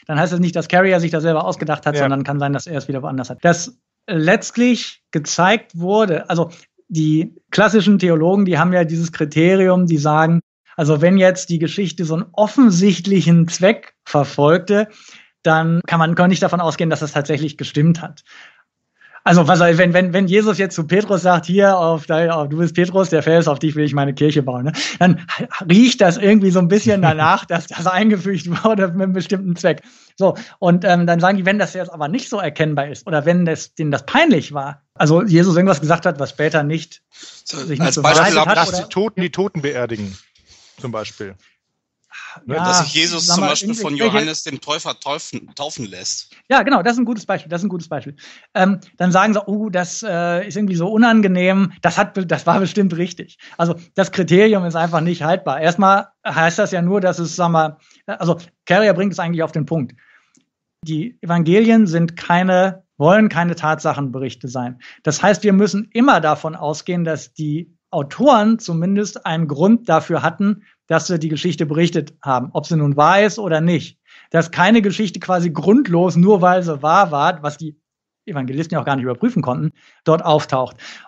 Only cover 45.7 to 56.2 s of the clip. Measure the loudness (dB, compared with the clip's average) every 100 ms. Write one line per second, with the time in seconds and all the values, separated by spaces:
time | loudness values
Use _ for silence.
45.7 | -10 -14 -12 -12 -12 -14 -14 0 0 2
46.7 | 0 0 0 -2 -4 -6 -6 -6 -6 -6
47.7 | -8 -10 -10 -12 -18 -20 -20 _ 0 2
48.7 | 0 -6 -4 2 2 2 0 -2 -6 -4
49.7 | -4 -6 -8 -6 -4 -2 -4 -6 -4 -4
50.7 | -2 -2 2 4 4 2 2 2 0 -2
51.7 | -2 -2 0 -2 -4 -4 -2 0 0 0
52.7 | 0 -2 -2 -6 -8 -18 _ -14 -4 -4
53.7 | -4 -8 -4 -4 -2 2 4 4 2 -2
54.7 | -4 -2 -2 -2 -2 -2 -2 -2 -2 -2
55.7 | 2 4 2 0 _